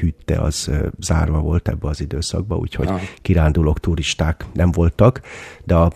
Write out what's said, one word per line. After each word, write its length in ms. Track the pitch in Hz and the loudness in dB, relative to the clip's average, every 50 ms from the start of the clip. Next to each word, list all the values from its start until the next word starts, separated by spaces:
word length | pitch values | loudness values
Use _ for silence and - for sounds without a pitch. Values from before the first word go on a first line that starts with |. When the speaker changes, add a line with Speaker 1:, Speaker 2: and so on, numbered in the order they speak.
Speaker 1:
hütte 400 | 82 82 - - - - 76 80 | 0 -2 -2 -2 -4 -2 0 0
az, 280 | 73 76 73 - - - | 0 0 -2 -4 -4 -4
ö, 180 | 73 73 - - - - | -2 -2 -2 -2 -4 -6
zárva 380 | 85 - 82 80 80 78 78 78 | -4 -2 0 2 2 2 0 0
volt 280 | 78 78 82 87 - - | 0 0 0 0 0 -2
ebbe 200 | - 78 - 73 | -4 -4 -4 -4
az 120 | 76 - | -4 -6
időszakba, 560 | 76 69 - 71 85 - - 82 95 107 87 | -6 -6 -6 -6 -4 -4 -4 -4 -4 -2 -4
úgyhogy 300 | 85 80 - - - - | -4 -4 -4 -4 -4 -2
Speaker 2:
Aha. 120 | - 98 90 92 - - - - | -2 -2 -4 -6 -8 -12 -6 -2
Speaker 1:
kirándulók, 580 | - 92 82 78 78 73 87 80 76 73 - | 0 2 4 4 4 4 2 2 2 2 0
turisták 640 | - 90 82 80 76 - - - 80 78 80 - - - - | 0 -2 -2 -2 -2 -4 -2 -2 -2 -2 -2 -4 -6 -8 -2
nem 180 | - 87 90 | 0 2 2
voltak, 500 | 80 85 85 85 - - 101 123 - - - - - - - - - - - | 4 4 2 2 4 4 4 4 4 2 -4 -16 -18 -18 -18 -18 -20 -10 -2
de 100 | - 87 | 0 4
a 180 | 82 85 82 - | 4 4 4 2